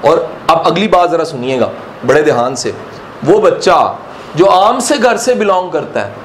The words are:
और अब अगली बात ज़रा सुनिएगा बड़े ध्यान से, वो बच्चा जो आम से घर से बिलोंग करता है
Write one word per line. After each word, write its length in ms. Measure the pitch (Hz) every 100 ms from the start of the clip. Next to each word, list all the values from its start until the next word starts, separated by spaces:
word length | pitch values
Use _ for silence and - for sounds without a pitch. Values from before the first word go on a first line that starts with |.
और 280 | 147 165 - - -
अब 120 | 165 170
अगली 220 | 165 208
बात 220 | 185 170
ज़रा 140 | 165
सुनिएगा 460 | 160 139 123 131 104 - - -
बड़े 180 | 120 143
ध्यान 320 | 151 123 123
से, 200 | 135 113 90 - - - -
वो 140 | 143 208
बच्चा 600 | 190 143 190 160 104 - - - - 151
जो 80 |
आम 360 | 190 185 202 254
से 180 | - 285
घर 180 | 240 220
से 180 | 254
बिलोंग 380 | 233 208 185 180
करता 280 | 156 - 120
है 140 | 101 -